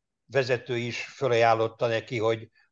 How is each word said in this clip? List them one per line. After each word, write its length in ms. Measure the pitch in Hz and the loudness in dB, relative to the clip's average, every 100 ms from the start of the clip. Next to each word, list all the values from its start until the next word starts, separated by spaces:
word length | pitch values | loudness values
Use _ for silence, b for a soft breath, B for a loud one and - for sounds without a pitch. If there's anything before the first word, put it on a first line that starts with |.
| _ _ _ | _ _ _
vezető 520 | 139 127 123 - 120 | -2 0 -2 -2 -4
is 240 | 120 110 | -4 -8
fölajánlotta 840 | - - 135 117 117 113 110 - 120 | -10 -4 0 4 4 4 0 -2 -2
neki, 320 | 113 110 127 | -2 -4 -2
hogy, 300 | 110 113 107 _ _ | 0 -2 -6 _ _